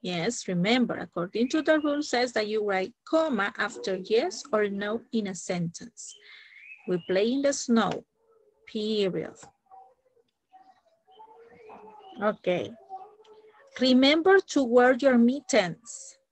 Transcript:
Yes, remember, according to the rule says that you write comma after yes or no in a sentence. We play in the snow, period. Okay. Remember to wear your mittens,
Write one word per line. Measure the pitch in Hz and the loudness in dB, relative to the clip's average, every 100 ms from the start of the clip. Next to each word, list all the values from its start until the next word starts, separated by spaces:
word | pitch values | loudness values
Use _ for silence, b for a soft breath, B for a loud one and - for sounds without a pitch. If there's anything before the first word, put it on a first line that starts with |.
Yes, | 190 175 175 240 - | -6 -4 -4 -6 -4
remember, | 180 185 247 226 - | -2 2 2 0 -2
according | - - 175 208 247 | -8 -6 -6 -2 -2
to | 320 | 0
the | 302 311 | 2 2
rule | 302 285 | 2 -4
says | 294 247 247 | -2 -2 -2
that | 233 208 | -2 -2
you | 214 | -2
write | 208 190 190 _ - | -2 -2 -4 _ -2
comma | 320 320 233 196 208 | 0 0 -2 -4 -4
after | 208 - - 190 | -6 -6 -6 -6
yes | 190 214 339 381 - | 0 0 0 -6 -4
or | 214 208 | -2 0
no | 196 208 226 - | -2 -6 -6 -4
in | 226 202 | -4 -4
a | 190 | -8
sentence. | - 180 170 - 240 _ - - B B B B B B - | -6 -4 -4 -8 -20 _ -20 -20 B B B B B B -6
We | 180 - | -6 -2
play | 185 214 | 0 2
in | 269 | 0
the | 277 | 0
snow, | 277 - 233 196 - - _ _ _ _ _ _ | -2 0 2 2 -4 -10 _ _ _ _ _ _
period. | 226 214 214 196 165 - - - _ _ - - _ _ _ _ _ _ - 762 740 679 _ _ 762 453 453 466 480 440 440 427 - - 349 | -8 -4 0 0 -2 -8 -14 -20 _ _ -20 -20 _ _ _ _ _ _ -20 _ _ _ _ _ _ -20 -20 -20 -20 -20 -20 -20 -20 -20 -4
Okay. | 208 208 - 175 110 233 - 381 - _ _ - - _ _ - | -4 -2 -2 -2 -4 -12 -18 -18 -18 _ _ -20 -20 _ _ -2
Remember | 262 254 269 320 330 392 - | 4 6 6 4 6 4 4
to | - | -2
wear | 254 247 247 | 4 4 6
your | 262 277 247 | 4 4 6
mittens, | 233 269 - 240 180 170 - - - - _ | 4 2 0 0 0 -6 -16 -18 -20 -20 _